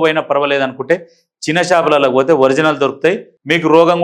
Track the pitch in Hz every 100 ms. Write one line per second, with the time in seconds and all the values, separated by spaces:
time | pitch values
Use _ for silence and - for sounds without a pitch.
0 | 160 156 - 143 143 139 131 - 131 175
1 | - _ _ _ - 165 175 175 151 147
2 | 135 127 135 151 131 135 156 143 135 -
3 | 160 220 - _ 135 170 160 160 165 170